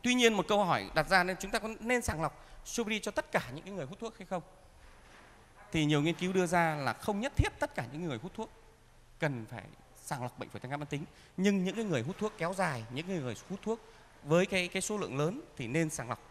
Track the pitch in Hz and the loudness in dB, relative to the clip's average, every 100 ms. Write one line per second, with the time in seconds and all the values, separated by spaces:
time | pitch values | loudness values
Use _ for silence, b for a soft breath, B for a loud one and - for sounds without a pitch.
0 | 240 247 233 208 - 208 190 127 98 156 | 2 6 6 6 4 4 4 2 2 0
1 | 151 185 180 180 196 220 220 226 220 247 | 6 4 4 -2 -2 -4 -4 -8 0 2
2 | 233 160 151 - B B - - 214 214 | 2 -2 -2 -4 B B -8 -4 -2 -2
3 | - 311 - 180 123 139 185 196 139 190 | -2 -4 0 -2 -2 -10 -8 -8 -8 -8
4 | 226 - 185 185 - - - - B B | -10 -10 -6 -6 -6 -20 -20 -20 B B
5 | B B B B B - - 160 151 151 | B B B B B -20 -4 2 4 4
6 | 156 165 180 185 175 175 165 151 131 110 | 4 0 0 2 4 4 2 2 -2 -2
7 | - 202 262 - 415 - 294 - 120 147 | -2 -2 0 2 2 2 -4 -4 -6 -6
8 | 175 120 170 - 220 - - - - - | -4 -4 -6 -10 -12 -12 -20 -20 -20 -20
9 | - - 156 123 110 117 - - - - | -20 -4 -2 -2 -8 -12 -12 -20 -20 -20
10 | - 139 123 - - 107 123 143 147 143 | -8 -6 -6 -8 -10 -10 -8 -6 -4 -6
11 | 160 B B - 196 202 180 220 214 143 | -6 B B 2 4 4 2 -2 0 0
12 | 117 190 214 - 165 190 180 127 110 123 | 0 -4 -6 -2 -4 0 0 -2 -6 -8
13 | 175 185 127 107 - 190 208 220 - B | -4 -4 -4 -6 -8 -8 -4 -6 -8 B
14 | B - 143 165 185 190 180 190 - 208 | B -16 2 4 4 2 0 -2 -2 -4
15 | 143 135 151 254 - - 117 147 160 - | -2 0 0 -2 -12 -8 -2 0 0 -2
16 | 120 117 - | -6 -8 -10